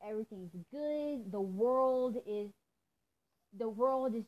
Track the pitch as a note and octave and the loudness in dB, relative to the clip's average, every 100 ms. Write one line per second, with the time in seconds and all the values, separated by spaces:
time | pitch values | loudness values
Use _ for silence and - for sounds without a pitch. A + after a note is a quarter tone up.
0 | G#3 G#3+ A3 G3 F3+ F3 E3+ C#4 D4 D4+ | -6 -6 -6 -8 -10 -12 -10 -4 -2 0
1 | D4 C#4+ G3 G3+ G3 F#3+ A#3+ C4 C4 B3+ | -2 -4 -4 -4 -2 2 4 4 4 2
2 | B3+ A#3 - G#3 G#3 - _ _ _ _ | 0 -2 -4 -4 -4 -10 _ _ _ _
3 | _ _ _ _ _ G3+ A3+ G#3+ C4 C4 | _ _ _ _ _ -4 -2 2 4 4
4 | C4 A3+ | 2 0